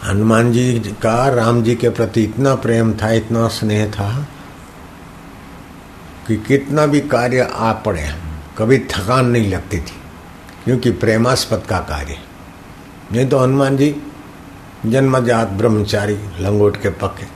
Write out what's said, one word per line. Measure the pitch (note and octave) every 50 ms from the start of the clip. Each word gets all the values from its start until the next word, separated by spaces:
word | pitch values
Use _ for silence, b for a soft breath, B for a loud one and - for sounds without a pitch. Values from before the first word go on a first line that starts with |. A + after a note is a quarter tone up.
| -
हनुमान | - F#2+ G2+ G#2+ A2 A2 A2 A#2 A#2+ A#2
जी | A#2+ B2 B2+ B2 A#2
का | G#2+ G2+ G#2+ - - A2+ A2+ A#2 B2+ C#3
राम | C3 A#2+ A2 A2+ A#2+ A#2+ A2+
जी | A2+ A#2+
के | A#2 - A#2+
प्रति | A2 - A#2 G#2 - A#2+ A2
इतना | G#2 A2 - C3+ C#3 C3+
प्रेम | B2 - A2 A2+ A#2 A2+ A2+ G#2
था, | G#2+ G#2+ G#2+ A2+
इतना | A2+ A2 A2 A2+ A2+ A2+ A2+
स्नेह | - - - G#2+ G#2 G#2+ G#2+ G#2+
था | G#2 - G2+ G2+ A2+ C3+ D3 C#3+ - - - - - - - - - - - - - - - - - - - - - - - - - - - - - - - - - - - - - - - -
कि | A2+
कितना | G#2 G#2+ - C3+ C#3 C#3 - C#3+ D3+ D3+
भी | D3+ C#3+ D3
कार्य | C3+ D3 C3 A#2+ A#2+ B2 B2 B2+ A#2+ G#2 -
आ | - A2+ A2+ A2
पड़े, | A2 - A2 G2 D#2+ D2+ D2+ D2+ D#2+ - - - - - - - -
कभी | A2 A2 C3 B2+
थकान | - - - - G2 F#2+ B2 C3 B2+
नहीं | B2 A#2+ A#2+ A2+ G2+
लगती | F#2 - - - - F2
थी, | D#2+ - - - - - - - - - - - - - - - -
क्योंकि | - B2+ B2 - B2
प्रेमास्पद | G#2 - - C3 A2 A2 A#2 B2 C3 - - - A2+ G#2 - -
का | - F2+
कार्य। | E2+ - - D2+ D2 D2 C#2+ - - - - - - - - - - - - - - - - - - - F#2
नहीं | A2+ C3+ C3
तो | C#3+ C3+
हनुमान | C3 B2+ C3 C#3 C#3 C3+ C3+
जी | C3+ C#3 D3 C#3+ - - - - - - - - - - - - - - - - - -
जन्मजात | A2+ A2+ C3 C#3 C3+ C3 C3 A#2+ A#2 A#2+ A2+ A2+ G#2+
ब्रह्मचारी, | G2 F#2+ G#2 A#2 A2 G#2+ G#2 G2+ - G#2 G#2 G#2 G#2 G2+ - G2+ F#2 -
लंगोट | G2 F#2+ G#2 G#2 G#2 G#2 G2+ - -
के | G2+
पके | F2 - - F#2+ - - - - -